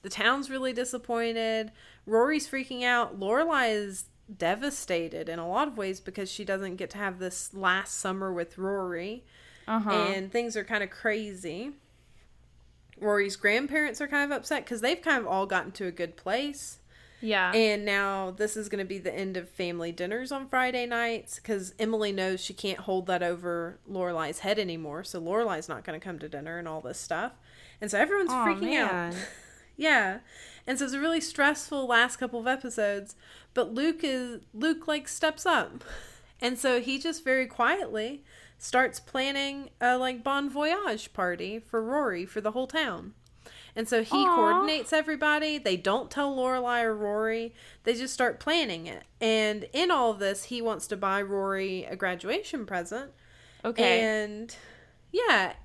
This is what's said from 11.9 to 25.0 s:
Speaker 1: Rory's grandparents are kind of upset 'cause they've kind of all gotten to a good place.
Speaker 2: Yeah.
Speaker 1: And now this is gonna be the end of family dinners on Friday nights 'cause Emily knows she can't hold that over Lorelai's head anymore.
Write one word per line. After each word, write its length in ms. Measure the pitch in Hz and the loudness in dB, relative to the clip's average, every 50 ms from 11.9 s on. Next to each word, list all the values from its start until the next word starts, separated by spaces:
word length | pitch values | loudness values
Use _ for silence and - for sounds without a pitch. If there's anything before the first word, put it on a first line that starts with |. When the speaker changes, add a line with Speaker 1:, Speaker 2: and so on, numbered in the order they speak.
| _ _ _ _ - - - - - - - - - - - - - _ - _ - - | _ _ _ _ -20 -20 -20 -20 -20 -20 -20 -20 -20 -20 -20 -20 -20 _ -20 _ -16 -4
Speaker 1:
Rory's 360 | - 214 208 202 202 196 196 | 0 2 2 4 2 0 -2
grandparents 640 | - - 208 208 240 277 277 269 311 302 294 220 - | 0 2 2 2 2 0 0 0 0 0 0 -2 -4
are 80 | 294 277 | -6 -2
kind 240 | 285 285 285 285 | 0 0 0 0
of 40 | 285 277 | -2 -4
upset 280 | - - 311 277 - | -2 -2 -4 -4 -2
'cause 160 | - 247 220 | -4 -6 -2
they've 200 | 214 254 339 349 | 0 0 0 0
kind 160 | - 320 294 247 | 2 2 2 2
of 80 | 226 - | 2 0
all 180 | 180 190 196 | 0 0 2
gotten 260 | 196 202 185 - - 185 | 2 0 0 0 -2 -8
to 120 | - 202 180 | -6 -6 -6
a 40 | |
good 240 | 170 175 175 170 170 | -4 -4 -6 -6 -6
place. 640 | - - 185 202 247 285 294 285 285 - - - - - - - - - - - - | -10 -4 -2 0 0 0 -2 -6 -8 -12 -14 -14 -16 -20 -20 -20 -20 -20 -20 -18 -8
Speaker 2:
Yeah. 320 | - 220 214 196 185 180 190 | -2 2 2 4 4 4 4
Speaker 1:
And 320 | 226 226 220 214 208 208 | 6 6 6 4 2 0
now 460 | 208 202 202 202 196 196 190 190 185 | 0 2 2 2 2 0 -2 -4 -4
this 260 | 185 190 214 214 - 214 | -2 -2 -2 -2 -2 -4
is 120 | 214 208 | -6 -6
gonna 160 | 214 202 196 | -4 -6 -4
be 120 | 185 196 196 | -4 -6 -6
the 160 | 190 185 120 | -4 -4 -4
end 240 | 151 196 190 185 180 | -2 -4 -4 -4 -6
of 120 | 170 - | -8 -8
family 420 | - - 185 175 175 170 165 170 | -6 -4 -4 -4 -2 -4 -4 -4
dinners 400 | 170 175 185 175 208 240 254 254 | -4 -4 -4 -4 -4 -4 -4 -4
on 160 | 294 269 269 262 | -6 -8 -6 0
Friday 380 | - 254 254 254 247 247 247 | 2 2 2 2 2 0 -2
nights 540 | 240 240 233 233 233 233 220 - - - - | 0 0 0 0 0 -2 -4 -6 -8 -14 -12
'cause 340 | _ - 220 196 185 185 - - | _ -4 -2 -2 -2 -6 -4 -2
Emily 340 | 226 220 226 220 214 208 | -2 0 2 0 0 0
knows 300 | 196 190 190 190 190 185 | 0 0 0 0 -2 -2
she 120 | - - 190 | -4 -8 -8
can't 260 | - - 202 185 - | -6 -4 -4 -4 -4
hold 260 | - - 190 185 180 185 | -2 0 0 0 2 0
that 140 | 185 175 | 0 2
over 580 | 175 175 175 175 180 175 170 170 170 170 190 - _ - | 2 0 -2 -2 -2 -4 -2 -2 -4 -6 -8 -14 _ -10
Lorelai's 500 | 196 190 185 175 175 165 160 147 160 - | -4 -4 -2 -2 0 -2 -2 -2 -4 -4
head 180 | - 190 208 214 | 0 0 0 0
anymore. 440 | 208 180 170 165 160 151 143 160 | 0 -2 -4 -6 -6 -8 -8 -8